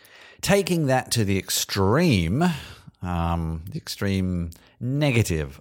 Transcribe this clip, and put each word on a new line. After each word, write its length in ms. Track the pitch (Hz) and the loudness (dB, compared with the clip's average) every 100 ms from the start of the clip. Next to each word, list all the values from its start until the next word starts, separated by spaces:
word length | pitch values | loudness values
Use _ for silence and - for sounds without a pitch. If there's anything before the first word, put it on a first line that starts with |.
| - - - - | -20 -20 -20 -6
Taking 440 | - 202 185 170 139 | 2 2 2 0 2
that 240 | 127 - | 2 0
to 140 | 120 98 | 0 2
the 120 | 95 | 0
extreme, 1080 | - - - 101 95 135 180 98 82 127 180 143 - - - - | -2 -4 -2 0 2 4 4 4 2 2 0 -2 -8 -18 -20 -12
um, 640 | 90 85 85 85 80 82 87 | -4 -2 0 0 -2 -6 -8
the 80 | 160 | -12
extreme 720 | - - 101 95 92 87 85 - - - | -12 -6 -2 0 0 -2 -4 -10 -20 -10
negative 800 | 120 143 147 117 101 80 71 - | -4 -2 2 2 2 0 -4 -10